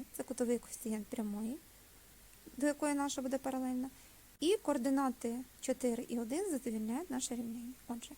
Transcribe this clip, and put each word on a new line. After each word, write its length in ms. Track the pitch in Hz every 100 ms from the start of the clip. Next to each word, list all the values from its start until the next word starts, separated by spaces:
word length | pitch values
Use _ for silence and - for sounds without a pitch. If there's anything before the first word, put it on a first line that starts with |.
| 262 -
це 60 |
кутовий 360 | 269 247 240 233
коефіцієнт 480 | - - 220 220 208
прямої, 500 | - 214 208 220 302 - - - - - - - - - -
до 100 | 285
якої 280 | 285 302
наша 280 | 285 285 277
буде 160 | 262 262
паралельна, 520 | 269 262 254 254 262 - - - - -
і 160 | 311 427
координати 880 | - 285 247 269 269 240 233 240 262 -
чотири 420 | - 254 247 233 -
і 100 | 240
один 320 | 226 294 415
задовільняють 600 | 285 247 220 214 247 359
наше 240 | 262 -
рівняння. 400 | 240 233 233 240 262 -
Отже, 220 | 240 -